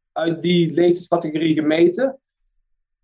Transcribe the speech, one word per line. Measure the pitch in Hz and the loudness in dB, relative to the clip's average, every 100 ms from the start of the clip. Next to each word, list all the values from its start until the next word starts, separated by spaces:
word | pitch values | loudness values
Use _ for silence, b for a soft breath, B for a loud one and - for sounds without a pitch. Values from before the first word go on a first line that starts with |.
| _ | _
uit | 156 165 165 | -6 -4 -2
die | 170 175 165 | 0 2 2
leeftijdscategorie | 147 175 175 - 165 156 156 160 | 2 2 0 -2 -4 -4 -2 -2
gemeten. | 151 151 156 175 - 269 - _ _ _ _ _ _ _ _ | 0 0 2 2 2 -2 -4 _ _ _ _ _ _ _ _